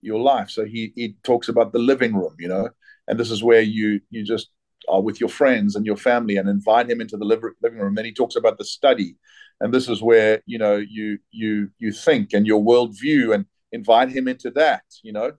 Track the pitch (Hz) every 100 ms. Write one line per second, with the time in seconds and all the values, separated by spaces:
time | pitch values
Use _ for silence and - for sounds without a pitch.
0 | - 107 127 131 101 - 107 113 110 -
1 | 117 101 - 120 - 117 110 117 120 135
2 | 120 104 85 78 85 92 98 _ _ _
3 | - 113 117 110 113 117 110 110 104 101
4 | _ 117 104 110 - _ _ _ - 95
5 | 104 - 110 - 139 120 104 104 107 101
6 | - 120 113 101 98 101 101 113 120 117
7 | 113 107 104 113 113 - 117 113 101 104
8 | 113 104 123 - 113 110 104 - 139 120
9 | 90 - _ _ - _ 110 127 123 107
10 | 113 113 107 107 - 117 107 104 104 107
11 | 107 104 _ 113 110 104 101 _ 113 104
12 | - 135 104 104 107 107 104 120 120 101
13 | 131 151 117 104 101 _ _ 117 107 113
14 | 131 131 127 127 127 127 156 127 _ -
15 | 110 104 120